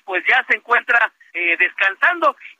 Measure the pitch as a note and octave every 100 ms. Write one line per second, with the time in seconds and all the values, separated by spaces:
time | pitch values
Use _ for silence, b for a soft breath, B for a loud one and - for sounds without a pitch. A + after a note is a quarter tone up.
0 | - F#4 - A#3+ B3 - - A#3 - A#3+
1 | A3 - b E3+ F3 E3 F3+ - G3 F#3+
2 | D4+ F4 D#4+ C4 B -